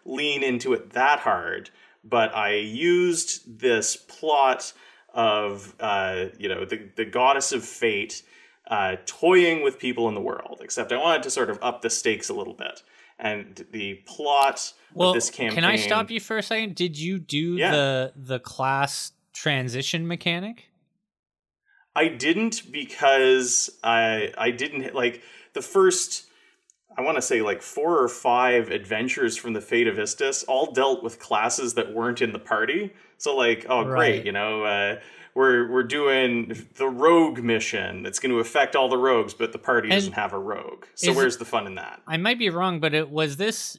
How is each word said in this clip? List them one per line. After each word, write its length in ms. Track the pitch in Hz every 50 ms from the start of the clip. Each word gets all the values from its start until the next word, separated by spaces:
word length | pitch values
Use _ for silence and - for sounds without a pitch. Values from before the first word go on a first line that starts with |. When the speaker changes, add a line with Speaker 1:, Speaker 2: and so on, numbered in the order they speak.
| -
Speaker 1:
lean 380 | - 131 135 147 147 143 139
into 300 | 139 131 123 117 117 131
it 180 | 120 110 - -
that 300 | - 113 127 139 147 139
hard, 500 | - 127 98 87 82 85 87 - - - _ _ - _ _ _
but 320 | - 110 123 117 110 107 107
I 200 | 110 104 104 104
used 1080 | 104 104 107 110 123 165 175 175 180 180 180 170 165 - - - - - - 113 110
this 340 | 127 127 117 110 - - -
plot 800 | - - - - - 156 156 147 139 135 131 127 - - - - - - - - _ _ _ -
of, 600 | 120 117 110 107 107 104 101 101 98 98 98 - -
uh, 480 | 113 107 101 98 95 95 95 92 92 95 -
you 120 | - 101 98
know, 160 | 92 90 95
the, 260 | 92 110 104 104 101 -
the 80 | - 110
goddess 480 | 104 - 120 127 135 139 139 131 -
of 120 | 143 117 113
fate, 600 | - - - 120 113 107 101 107 - - - - _ - - - _ _ _ _
uh, 300 | - 110 104 98 95 92 - -
toying 560 | - - - - 170 185 180 175 170 165 156
with 160 | 147 135 127 -
people 300 | - 127 123 120 117 113
in 60 | 104
the 60 | 101
world, 380 | - - - - - - - -
except 280 | - - - 127 113 -
I 60 | 120
wanted 260 | 127 151 170 165 147 127
to 60 | 135
sort 180 | 127 135 123 110
of 100 | 104 98
up 200 | 120 123 123 -
the 80 | - 113
stakes 380 | - - - 117 107 98 - -
a 60 | 101
little 200 | 101 95 92 -
bit. 280 | - - - - - - _ _ - - _ _ -
And 460 | - 107 107 101 98 - 95 - 87 -
the 320 | - 110 101 98 95 - _
plot 640 | - - - 151 143 143 139 139 139 127 - - - - _ _ _ -
Speaker 2:
Well, 160 | - 180 180
Speaker 1:
of 40 | 185
this 160 | 180 - -
campaign 260 | - - 127 110 214
Speaker 2:
can 80 | 165 165
I 120 | 185 214
stop 340 | 220 208 202 214 220 220 220
you 80 | 226 220
for 200 | - - 220 220
a 40 |
second? 320 | 202 - 226 220 220 208 160
Did 240 | 143 175 180 156 147
you 200 | 156 175 190 185
do 380 | 156 - 147 147 160 175 175
Speaker 1:
Yeah. 140 | 180 156 196
Speaker 2:
the, 420 | 151 147 139 139 135 131 131 131 -
the 240 | 143 135 123 131 123
class 720 | - - - - 131 135 135 135 139 139 - - - - - _ _ _
transition 760 | - - - 156 143 131 127 127 117 131 139 - - 165 165 170
mechanic? 640 | 175 170 - 175 170 175 190 214 240 - - _ _ _ _ _ _ _ _ _ _ _ _ _ _ _ _ _ _ _ _ _ _ _ _ _ -
Speaker 1:
I 120 | 156 156 165
didn't 640 | 147 117 135 151 170 196 226 226 220 - - -
because 960 | 131 147 135 - - - 151 139 135 135 131 131 131 131 127 120 113 - - - - _
I, 500 | - 113 113 113 113 113 110 110 104 - - -
I 140 | 113 123
didn't, 420 | 120 120 135 151 147 135 131 - -
like, 280 | 131 123 123 117 - - - - - - _ -
the 60 | 143
first, 680 | - - - 196 190 185 180 - - - - - - _ _ _ _ _ _ _ _ _ _ _ _ _ -
I 60 | -
wanna 180 | 127 156 156 139
say, 220 | - - 139 113
like, 180 | 107 104 98 -
four 380 | - - - - 147 165 175 151
or 100 | 127 120
five 640 | 120 - - 127 120 123 127 123 123 120 110 -
adventures 640 | 90 107 101 95 107 107 120 127 - - 131 117 113
from 160 | - - 120 110
the 60 | 107
Fate 280 | 101 - 123 120 120 110
of 80 | 98
Istis 480 | 107 104 101 - - 139 135 135 - -
all 260 | - 131 131 139 -
dealt 300 | 131 127 135 135 131 120
with 160 | 113 113 - -
classes 560 | - - 113 104 110 120 - - 135 117 -
that 180 | - - 101
weren't 300 | 107 113 117 120 117 -
in 100 | 131 104
the 60 | 101 -
party. 560 | - - 113 107 110 123 147 185 208 190 - - - _ _ -
So, 180 | - 147 139
like, 300 | 135 123 117 113 110 - -
oh, 160 | 127 120 131
great, 340 | 131 131 127 120 117 104 95
Speaker 2:
Right. 60 | 92
Speaker 1:
you 60 | 101
know, 320 | 98 101 104 107 110 107 107
uh, 360 | 104 101 101 101 101 107 - - - - - - - -
we're, 360 | 127 135 131 123 120 120 113
we're 120 | 123 131
doing 840 | 123 113 135 147 147 139 135 131 131 123 120 117 113 113 110 110 - - _
the 120 | - 135 135
rogue 520 | 127 120 143 165 170 170 165 156 - 131
mission 640 | 117 117 117 107 - - - 104 95 92 92 92 95
that's 160 | 101 - -
gonna 160 | - 127 123
affect 400 | 117 113 - - 151 139 - -
all 120 | 143 131 123
the 80 | 127
rogues, 380 | 123 127 135 127 113 107 107 -
but 160 | - - -
the 80 | - -
party 300 | - - 127 117 107 107
Speaker 2:
And 80 | 185
Speaker 1:
doesn't 160 | 202 - -
have 200 | - 104 104 98
a 60 | 104 98
rogue. 480 | 98 104 104 - - - - - - - _
So 160 | - - 139
Speaker 2:
Is 60 | 131
it 20 | 135
Speaker 1:
where's 200 | 131 123 113 -
the 60 | 117
fun 220 | - - 113 104
in 80 | 98 95
that? 260 | 90 78 55 - - _
Speaker 2:
I 100 | - 160 160
might 200 | 180 220 247 240
be 120 | 233 190
wrong, 280 | 165 170 180 185 175 156
but 160 | 156 156 147
it 160 | 156 160 139
was 260 | 147 156 156 147 139
this, 400 | 143 196 220 226 - - - -